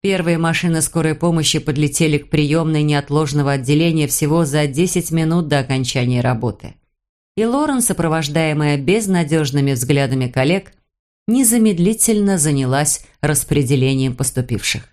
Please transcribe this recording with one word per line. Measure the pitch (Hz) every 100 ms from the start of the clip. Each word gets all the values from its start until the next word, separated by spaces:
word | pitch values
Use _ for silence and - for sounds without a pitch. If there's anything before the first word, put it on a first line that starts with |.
Первые | 196 190 170 165
машины | 165 160 175 160
скорой | 156 170 160
помощи | 156 170 170 151 156
подлетели | - 139 147 - 160 147
к | -
приёмной | 160 147 156 160 151
неотложного | 151 147 139 147 151 147 139
отделения | 139 127 151 170 160 143
всего | - 151 160
за | 156 151 147
десять | 135 175 185 170
минут | 160 160 170 156
до | 143
окончания | 127 131 127 135 123 123
работы. | 120 117 117 98 - - _ _ _ _ _ -
И |
Лорен, | 226 269 302 269
сопровождаемая | 240 180 160 160 147 156 160 151 147 143
безнадёжными | 139 214 202 185 151 160 147 143 139
взглядами | 131 127 143 135 131 127
коллег, | 131 135 185 - _ _ _ _ _ -
незамедлительно | 247 233 240 220 170 175 226 - 214 202 190
занялась | 151 139 131 135 147 - - _
распределением | 151 147 - 147 123 135 131 135 131
поступивших. | 123 135 - 123 107 - 101 -